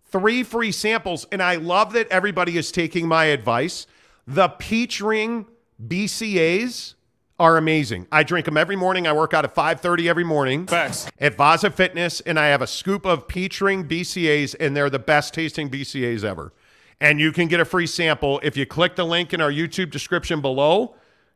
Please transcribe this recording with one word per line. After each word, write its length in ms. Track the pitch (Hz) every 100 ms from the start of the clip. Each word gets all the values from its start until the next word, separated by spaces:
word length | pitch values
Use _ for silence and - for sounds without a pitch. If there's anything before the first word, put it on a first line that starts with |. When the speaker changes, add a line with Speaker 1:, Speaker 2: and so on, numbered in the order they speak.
| _
Speaker 1:
three 380 | 196 208 247
free 260 | 247 226 220
samples. 560 | - 208 226 202 165 -
And 100 | 196
I 140 | 180 175
love 360 | 165 185 214
that 120 | 226 220
everybody 480 | 190 202 185 175 170
is 140 | -
taking 380 | - 165 180 165
my 160 | 160 156
advice. 600 | 143 117 117 165 - - _ _ _ -
The 180 | 139 180
Peach 520 | - - 226 240 -
Ring 460 | 208 220 220 233 208 _ _ -
B 220 | 113 180 208
C 320 | - 220 190 160 185
As 320 | 247 233 - - _ _ _ -
are 160 | 165 165
amazing. 500 | 156 156 131 95 90
I 100 | 151
drink 240 | 156 175 160
'em 100 | 151
every 200 | 165 196
morning. 320 | 180 185 165
I 40 |
work 220 | 151 156
out 100 | 160
at 80 | 147
five 280 | - 151 160
thirty 280 | 180 175 170
every 140 | 165
morning 420 | 170 151 131 139 180
Speaker 2:
Facts. 420 | 170 139 - - -
Speaker 1:
at 180 | 147 107
Vaza 360 | 143 160 202
Fitness, 480 | - 185 170 175 -
and 180 | - 160
I 80 | 147
have 160 | 143
a 60 | 123
scoop 360 | - 180 202
of 220 | 190 165 -
Peach 340 | 175 185 -
Ring 220 | 196 190
B 220 | 151 165
C 260 | 180 185 160
As, 240 | 147 143
and 220 | - 151 143
they're 140 | 143
the 100 | 131
best 340 | 117 147 -
tasting 340 | - 160 - 143
B 140 | 135
C 240 | 135 139 120
As 180 | 117
ever. 280 | 104 87 73 - _ _ _ -
And 180 | 147 151
you 140 | 156
can 160 | 151 170
get 100 | 170
a 60 |
free 240 | 160 185 165
sample 500 | - 165 151 143 139
if 120 | 151 139
you 80 |
click 300 | 135 151 175
the 100 | 180
link 300 | 165 170 175
in 60 | 175
our 100 | 151
YouTube 400 | 143 165 - 180
description 500 | 143 - 175 - 160
below. 540 | 139 131 147 185 247 - _ _ _